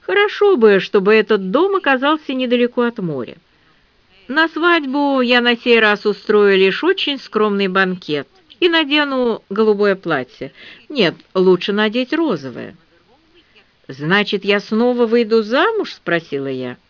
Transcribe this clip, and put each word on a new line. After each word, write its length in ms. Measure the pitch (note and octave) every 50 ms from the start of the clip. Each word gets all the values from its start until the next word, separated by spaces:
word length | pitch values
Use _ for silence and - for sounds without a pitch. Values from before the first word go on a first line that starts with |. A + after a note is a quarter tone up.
Хорошо 540 | _ - F#4 G4+ G#4 G4+ - - G#4 G4+ F#4+
бы, 220 | B3+ A3 G#3+ G3+ F#3
чтобы 360 | - - - G#3 F#3 G3+ A3
этот 360 | A3 G#3+ A3 A3 G3+ F#3+ F#3
дом 240 | F#3+ C#4+ F4+ G4+ G4
оказался 580 | F#4 - C#4+ C4+ B3+ C4+ C#4+ D#4+ D4+ - -
недалеко 500 | C4+ C4 B3+ A#3+ B3 A#3+ B3 A#3+ A#3+ B3+
от 160 | A#3+ A#3 A#3 -
моря. 380 | F#3 E3 D3 C3 A2+ - C#2 - _ _ _ _ _ _ _ _ _ _ _ _ _ _ _ F#3+ _ -
На 200 | C4 D#4 E4 D#4+
свадьбу 720 | D#4+ D#4+ D#4+ F4 E4+ E4 D4 C4 B3+ C#4+ C#4+ C#4 C#4 C4
я 200 | B3+ A#3 B3 B3
на 160 | A#3+ A#3+ A#3
сей 240 | A#3 - B3+ A#3 A3+
раз 260 | A3 G#3 G#3 G3+ -
устрою 500 | G#3+ G3 - - - A3 G#3 G#3 G3+ G3
лишь 280 | F#3+ F#3+ F#3+ F#3 - -
очень 340 | E4+ F#4+ F#4+ - D4+ C#4+ B3
скромный 480 | - - - A3 G#3+ G#3+ G3+ G3 G3
банкет 640 | F#3+ F#3 F#3+ F#3+ F#3 F#3 F3+ - - D3+ C#3+ C3+ _ _ _ _ _ - _
и 80 | F4 F4
надену 760 | E4 D#4+ D#4+ C4+ D4 D4+ D4 C#4+ C4+ B3+ B3 A#3+ G#3+ - _ _
голубое 460 | G3 G#3+ A3 G#3+ G#3 G3 G#3 G3+ F#3+
платье. 560 | F#3+ - E3+ D#3 C3+ B2+ _ - - C3 C#3+ _ - - - - - _ _
Нет, 260 | D4+ C4+ G#3+ - - - _ _ _
лучше 380 | F#3+ F#3 F#3 F3+ F3+ - -
надеть 400 | G3+ G#3 G#3+ G#3+ G#3 B3 B3+ B3+
розовое. 640 | D#4+ D#4 E4+ D4 G3 C#3 C3+ C3 A#2+ - A#2 G#2 - _ _ _ _ _ _ _ _ _ _ _ _ F4 _ _ _ - _ _ _ _ _ -
«Значит, 560 | C#3 B2+ D3 D#3+ F#3+ G#3 G#3 - G#3+ G3 F#3+
я 160 | G3 G3+ G3+
снова 460 | G3 - A3 A3 A#3+ B3 B3 A#3+ A#3+
выйду 360 | A3 A3+ A#3+ A#3 G#3 A3+ A3+
замуж?» — 520 | G#3+ G#3 A#3 C#4+ F4 A4+ A#4 G#4 D#4+ - -
спросила 520 | - _ F3 E3+ E3 E3 - D3 C#3 C#3
я. 300 | C3+ C3 B2+ B2+ B2 B2 _ _